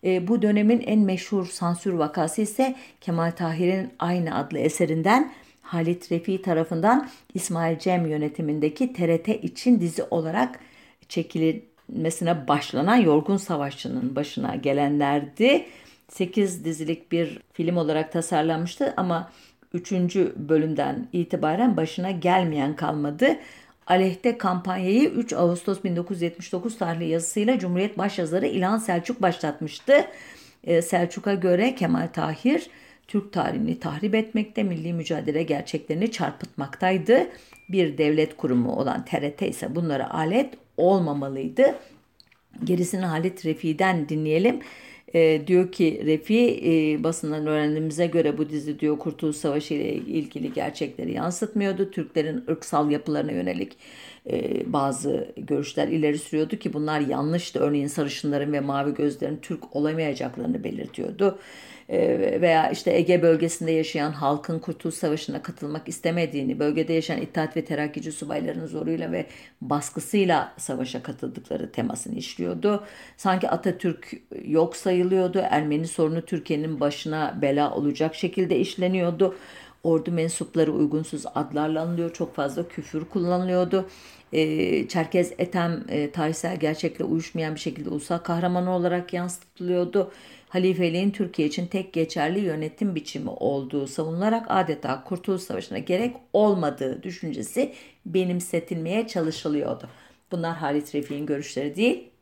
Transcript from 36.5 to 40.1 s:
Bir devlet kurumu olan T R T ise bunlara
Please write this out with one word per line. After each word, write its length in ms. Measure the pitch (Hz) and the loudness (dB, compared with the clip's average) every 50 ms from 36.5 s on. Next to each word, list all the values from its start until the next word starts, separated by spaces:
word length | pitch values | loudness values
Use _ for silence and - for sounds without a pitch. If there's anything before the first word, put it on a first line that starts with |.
| - - 139 139 - - - 185 190 190 160 180 226 269 359 - - - - - - - - - | -8 -8 -8 -8 -6 -2 0 2 2 2 4 6 6 6 6 2 -6 -16 -20 -20 -20 -20 -12 -2
Bir 300 | 180 190 175 156 143 139 | 2 2 2 2 2 2
devlet 380 | 156 151 151 156 156 156 - | 2 4 6 4 4 2 0
kurumu 400 | - - 143 123 123 120 - - | -4 -2 2 2 2 2 2 0
olan 280 | - 135 135 - - - | 0 0 0 -2 -4 -4
T 160 | - - 151 | -2 -2 -2
R 120 | 139 147 143 | -2 -2 -4
T 160 | - 202 - | -2 -4 -4
ise 260 | - - 170 - 135 | -4 -4 -6 -4 -2
bunlara 400 | 165 170 160 143 135 127 - | -2 -2 0 0 -2 -2 -2